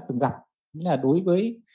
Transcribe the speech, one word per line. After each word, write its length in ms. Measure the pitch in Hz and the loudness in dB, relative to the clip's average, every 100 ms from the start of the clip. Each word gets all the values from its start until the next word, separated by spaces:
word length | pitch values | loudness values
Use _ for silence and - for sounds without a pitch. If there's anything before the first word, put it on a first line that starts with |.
| - | -4
từng 100 | 123 | -2
gặp, 160 | 131 - _ _ _ | -2 -4 _ _ _
nghĩa 120 | 156 | -6
là 120 | 175 135 | -2 0
đối 240 | 131 165 | 2 2
với 400 | 190 180 233 233 _ | 2 0 0 -6 _